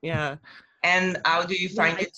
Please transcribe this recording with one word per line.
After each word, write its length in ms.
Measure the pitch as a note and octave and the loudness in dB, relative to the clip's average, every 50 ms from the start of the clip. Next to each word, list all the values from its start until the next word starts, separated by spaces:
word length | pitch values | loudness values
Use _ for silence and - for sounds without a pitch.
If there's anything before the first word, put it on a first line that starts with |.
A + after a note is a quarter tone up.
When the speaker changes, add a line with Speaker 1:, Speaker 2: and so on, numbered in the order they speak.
| - | -8
Speaker 1:
Yeah. 340 | E3 E3 D3+ D3+ C3+ C#3+ D3+ _ - - - - _ _ - - | -4 -2 -2 -2 -4 -6 -8 _ -20 -20 -20 -20 _ _ -2 2
Speaker 2:
And 360 | F3 F3+ F#3 F#3 F#3 F3 - - | 2 4 4 2 2 -2 0 0
how 160 | E3 E3 E3+ F3 | 2 2 2 2
do 100 | F3 F#3+ | 0 -2
you 140 | F3+ F3+ F#3 | -2 -2 -4
Speaker 1:
Yeah, 120 | G3 A3 E3 | 0 0 0
Speaker 2:
find 160 | E3 E3 F#3+ | 0 2 0
Speaker 1:
I 40 | F#3+ | -4
Speaker 2:
it 140 | - _ | -6 _